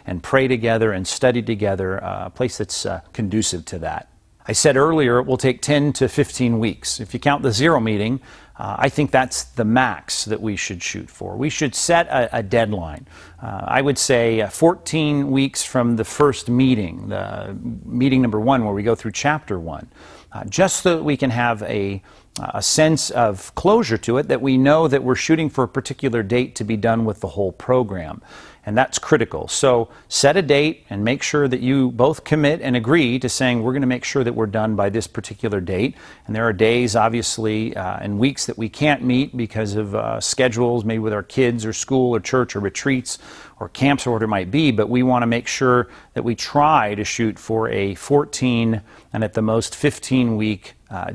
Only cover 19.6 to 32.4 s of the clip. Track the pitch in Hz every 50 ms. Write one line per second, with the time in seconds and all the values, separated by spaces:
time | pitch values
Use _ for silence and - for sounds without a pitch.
19.6 | 82 82 76 76 - - - - - - - - - - - 104 101 104 101 -
20.6 | 185 185 - - - 185 170 160 156 151 147 131 - 131 113 120 120 120 117 107
21.6 | 104 - 120 107 98 98 98 95 - - - - _ _ _ - - - - -
22.6 | - - - - 156 156 160 139 - - - 120 120 110 101 95 - - - -
23.6 | - 175 208 233 220 120 113 107 - - 117 127 147 - 135 127 113 135 131 131
24.6 | 131 139 147 156 165 151 127 139 127 123 131 - - - 160 160 165 147 - -
25.6 | 127 113 - 139 123 - 135 - - 135 113 120 110 95 117 123 127 123 - -
26.6 | 113 104 117 107 101 117 113 113 113 110 104 - - 95 - 101 101 92 85 -
27.6 | - - 127 127 127 104 98 92 82 76 - - - - - - - - - -
28.6 | _ - 104 117 135 - - - - - 160 135 113 101 - 76 82 - - -
29.6 | - 135 127 120 113 - - - - _ - - - 139 151 196 180 135 143 139
30.6 | 147 156 160 - _ _ 104 98 104 113 131 143 - - - 147 143 135 123 123
31.6 | 123 127 135 139 131 127 123 113 120 143 160 - - - 151 156